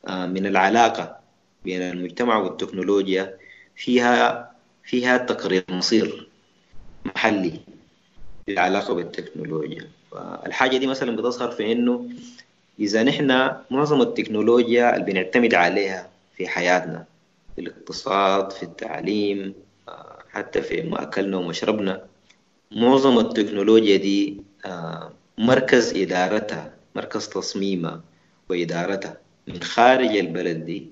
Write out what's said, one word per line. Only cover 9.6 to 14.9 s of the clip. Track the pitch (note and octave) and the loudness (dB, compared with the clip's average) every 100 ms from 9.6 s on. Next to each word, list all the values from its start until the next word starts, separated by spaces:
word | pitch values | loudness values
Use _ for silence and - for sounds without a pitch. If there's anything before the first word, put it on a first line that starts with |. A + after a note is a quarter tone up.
| D2+ D#2 - _ _ | -6 -10 -16 _ _
فالحاجة | F2+ F2+ E2+ F2+ - C3 C3 | -16 -12 -10 -10 0 2 2
دي | C3 | 0
مثلًا | C3 B2+ A2 | -2 -4 -2
بتظهر | A#2 A#2+ A#2+ | -2 -2 -6
في | - G#2+ | -4 -2
إنه | A#2 A#2+ B3 - - - - _ _ _ - | 0 0 0 -6 -14 -18 -20 _ _ _ -6
إذا | G#2 A2 | 0 2
نحن | B2+ C#3+ C#3+ B2+ C3 - - | 2 2 2 2 2 -4 -4
معظم | C3 D3 C#3+ | -2 2 2
التكنولوجيا | A#2 - - G#2+ G#2+ A#2+ A2+ A#2+ A#2+ | 2 0 -4 0 4 4 4 4 4